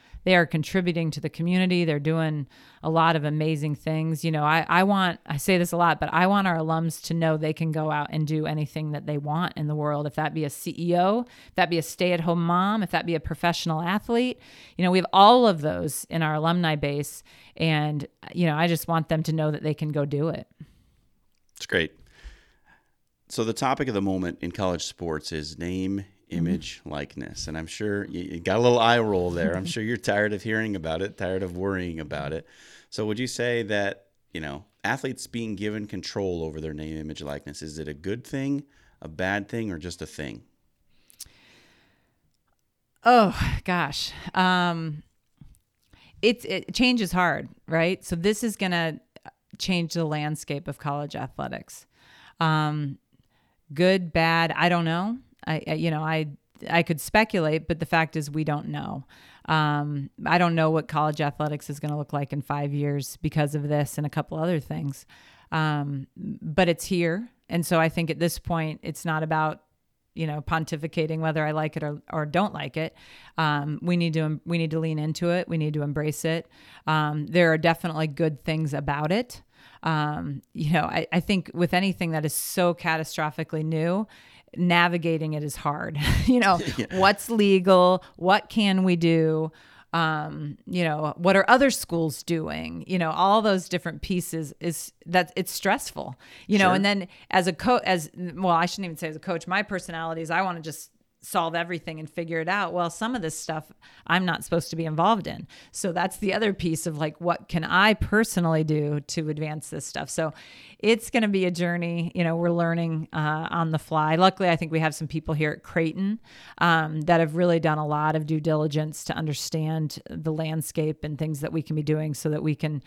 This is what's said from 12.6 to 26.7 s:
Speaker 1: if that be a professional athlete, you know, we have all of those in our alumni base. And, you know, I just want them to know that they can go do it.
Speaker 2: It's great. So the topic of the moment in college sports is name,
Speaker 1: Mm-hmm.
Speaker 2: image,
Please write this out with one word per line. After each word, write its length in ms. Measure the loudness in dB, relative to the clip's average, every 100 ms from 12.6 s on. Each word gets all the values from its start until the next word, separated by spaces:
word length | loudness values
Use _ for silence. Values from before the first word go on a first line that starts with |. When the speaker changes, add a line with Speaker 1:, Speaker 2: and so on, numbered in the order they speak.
| 2 0
Speaker 1:
if 80 | -2
that 140 | -2 -2
be 100 | -4
a 40 |
professional 600 | -4 -2 0 0 -2 -2
athlete, 580 | 0 -2 0 0 0 -4 -14 -20 -20 0
you 80 | 2
know, 60 |
we 80 | 4
have 80 | 4
all 340 | 8 10 10 8
of 140 | 4
those 460 | 0 -2 -4 -6 -4
in 120 | -2
our 140 | 0 2
alumni 400 | 2 2 2 0
base. 480 | -2 -2 -6 -8 -20 -20 -20 -2
And, 500 | 2 2 2 -2 -6 _ -12
you 120 | 0 2
know, 100 | 4
I 120 | 2
just 200 | 2 0
want 220 | -2 0
them 140 | 0
to 100 | 0
know 180 | 0 0
that 120 | 0
they 100 | -2
can 160 | -2 -2
go 160 | -2 -2
do 240 | -2 -2
it. 180 | -4 -10 _ -20 _ _ _ _ _ _ _ _ -18
Speaker 2:
It's 80 | -2
great. 260 | -2 -2 _ -20 -20 -20 -20 _ _ _ _ _ _ _ _ _
So 160 | -4
the 80 | -2
topic 380 | 0 0 0 0
of 40 |
the 80 | 0
moment 360 | 0 0 -2 -6
in 120 | -8
college 340 | -4 -2 -2 -6
sports 480 | -8 -6 -6 -6
is 240 | -8 -8 -8
name, 480 | -6 -4 -2 -4 -8 _ _
Speaker 1:
Mm-hmm. 160 | -4 -2
Speaker 2:
image, 340 | -2 -4